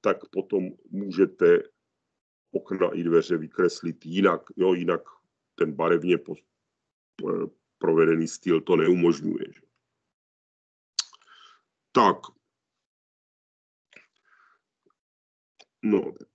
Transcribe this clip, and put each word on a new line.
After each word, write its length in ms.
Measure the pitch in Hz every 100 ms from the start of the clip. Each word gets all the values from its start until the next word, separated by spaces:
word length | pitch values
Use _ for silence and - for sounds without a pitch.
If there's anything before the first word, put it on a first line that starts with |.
tak 180 | 107 92 -
potom 320 | 95 95 98 92 - -
můžete 720 | 95 101 90 98 - 85 87 - _ _ _ _ _ _ _ _
okna 400 | - - 92 90
i 120 | -
dveře 340 | 85 82 80 85
vykreslit 680 | 78 - 87 - 85 80 80
jinak, 360 | 87 98 82 - -
jo, 180 | 92
jinak 260 | 90 87 85 - - _ _ _
ten 180 | - 80
barevně 460 | 71 82 85 87 87
po-, 160 | - 80 _ _ _ _ _ _ _ - -
eh, 160 | 92 - _ _ _
provedený 500 | 82 82 80 82 82
styl 320 | - - 82
to 160 | 80 87
neumožňuje, 680 | 82 90 85 85 87 82 -
že? 80 | - _ _ _ _ _ _ _ _ _ _ _ _ _ - - _ _ - - _ _ _ _
Tak. 240 | - 104 - - _ _ _ _ _ _ _ _ _ _ _ _ _ _ _ _ - _ _ _ _ _ _ _ _ _ _ _ _ _ _ _ _ - _
No. 300 | 107 101 67 - -